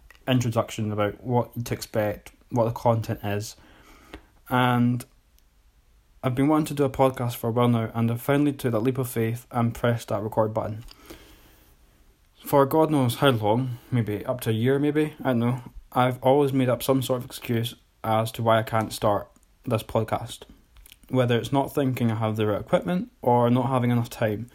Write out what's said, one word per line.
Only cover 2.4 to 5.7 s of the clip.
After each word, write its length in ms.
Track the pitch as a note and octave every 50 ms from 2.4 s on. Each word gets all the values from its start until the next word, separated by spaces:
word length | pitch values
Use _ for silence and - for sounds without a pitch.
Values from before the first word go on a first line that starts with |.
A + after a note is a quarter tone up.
| _ -
what 160 | - A#2+ A2
the 40 | A2+
content 480 | A#2 - - B2 A2+ A2 G#2+ - G#2+ - -
is. 320 | G#2 G2+ G#2 A2 - - - - - - - - - - - - - - - - _ _ _ _ -
And 560 | B2+ B2 B2+ B2 A#2+ A#2+ A#2+ A#2+ B2 A#2+ - - _ _ _ _ _ _ _ _ _ _ _ _